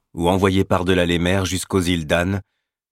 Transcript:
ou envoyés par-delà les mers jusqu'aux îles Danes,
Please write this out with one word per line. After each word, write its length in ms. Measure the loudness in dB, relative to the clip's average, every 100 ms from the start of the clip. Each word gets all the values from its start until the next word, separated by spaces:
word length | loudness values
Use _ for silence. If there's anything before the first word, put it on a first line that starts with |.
| _
ou 160 | -4 0
envoyés 360 | 2 2 2
par-delà 420 | 0 0 2 2 2
les 120 | 0
mers 280 | 0 0 -2
jusqu'aux 340 | -6 -2 -2
îles 260 | 0 -2 0
Danes, 340 | -2 0 -4 -8 _ _ _ _